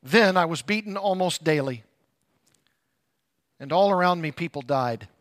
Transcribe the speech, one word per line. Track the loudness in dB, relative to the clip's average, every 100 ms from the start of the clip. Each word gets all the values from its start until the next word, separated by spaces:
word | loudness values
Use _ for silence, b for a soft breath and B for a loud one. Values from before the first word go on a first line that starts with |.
Then | 2 4 4 4
I |
was | 0 -2
beaten | -4 -4 -4 -4
almost | -2 0 -2 -2
daily, | 0 0 0 -8 -14 _ _ _ _ _ _ _ _ _ _ _ _ _ _ _ _ _
and | -4
all | 2 2
around | 4 2 2
me | -4
people | -6 -8 -8
died. | -4 -2 -2 -4 -10 _